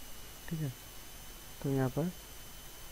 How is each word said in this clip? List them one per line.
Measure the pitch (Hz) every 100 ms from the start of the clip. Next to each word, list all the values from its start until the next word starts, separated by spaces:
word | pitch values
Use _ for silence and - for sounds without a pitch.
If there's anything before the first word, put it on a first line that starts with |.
| - - - - -
ठीक | 165
है, | 147 123 - - - - - - - -
तो | 143
यहाँ | 135 131
पर | 135 170 - - - - - - - -